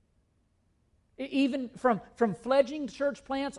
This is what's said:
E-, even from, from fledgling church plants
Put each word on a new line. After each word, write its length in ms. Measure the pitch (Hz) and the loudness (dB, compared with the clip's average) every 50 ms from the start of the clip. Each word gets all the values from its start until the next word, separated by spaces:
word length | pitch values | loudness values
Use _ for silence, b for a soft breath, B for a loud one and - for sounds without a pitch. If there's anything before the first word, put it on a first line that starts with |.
| _ _ _ _ _ _ _ _ _ _ _ _ _ _ _ _ _ _ _ _ _ _ _ - | _ _ _ _ _ _ _ _ _ _ _ _ _ _ _ _ _ _ _ _ _ _ _ -12
E-, 100 | 262 - | -8 -4
even 400 | 269 269 277 262 254 277 254 226 - | 0 2 2 2 0 -2 -6 -8 -4
from, 240 | - - 254 226 180 - - - | 0 2 2 2 2 -2 -6 -2
from 200 | - 233 220 175 | 0 0 0 0
fledgling 540 | - - 233 262 277 277 220 294 311 285 233 | -2 -2 2 4 4 4 2 0 -6 -6 -6
church 360 | - - 277 285 240 - - | -4 -2 -2 -2 -2 -4 -6
plants 340 | - 262 269 277 277 269 | -6 -4 -4 -4 -4 -6